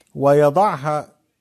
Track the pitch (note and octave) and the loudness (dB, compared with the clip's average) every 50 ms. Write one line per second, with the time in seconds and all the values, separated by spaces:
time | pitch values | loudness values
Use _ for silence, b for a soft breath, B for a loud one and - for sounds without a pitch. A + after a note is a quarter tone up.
0 | b b - C#3+ C3+ C#3 C#3+ D3 D3 D3 C#3 E3+ G3+ G#3+ F3 C#3 C3+ D3+ D3+ D3+ | b b -8 -2 0 2 2 4 2 2 2 0 0 0 -2 -4 -6 -8 -8 -8
1 | - - _ _ _ _ _ _ | -8 -12 _ _ _ _ _ _